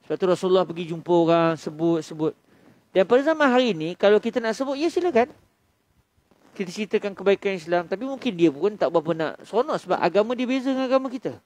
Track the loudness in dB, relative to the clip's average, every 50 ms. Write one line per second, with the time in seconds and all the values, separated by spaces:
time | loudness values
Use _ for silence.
0 | _ _ -6 -2 0 0 0 0 2 2 2 2 2 0 -6 -10 -8 -8 -8 -10
1 | -2 2 2 2 4 4 4 4 4 2 0 -2 -8 -12 -6 -2 0 0 0 -2
2 | -4 -8 -6 -4 -4 -4 -4 _ _ _ _ _ _ _ _ _ _ _ _ 0
3 | 2 4 4 2 4 2 2 4 4 4 4 4 2 2 0 -2 -4 -6 -4 _
4 | 4 4 4 4 2 0 -4 -2 -2 -2 -4 -4 -4 -4 -2 -2 -2 -2 -2 0
5 | -2 2 2 2 2 2 -4 _ _ _ _ _ _ _ _ _ _ _ _ _
6 | _ _ _ _ _ _ _ _ _ _ _ -10 -8 -8 -6 -8 -6 -2 -2 -2
7 | -2 -4 -8 -2 2 2 2 2 0 -4 -4 -4 -4 -2 -2 -2 0 -2 -6 -6
8 | -6 -8 -8 -6 -6 -6 0 2 2 2 2 2 -2 -2 0 0 -2 2 2 0
9 | 0 0 -2 -2 -2 -6 -6 -10 -14 -4 -2 -2 -2 0 -4 -6 -2 -4 -2 0
10 | 0 2 2 2 0 0 -2 -4 -2 -2 -2 -2 -2 -2 -2 -2 -2 0 0 0
11 | 0 -2 -10 -8 -8 -8 -10 -10 _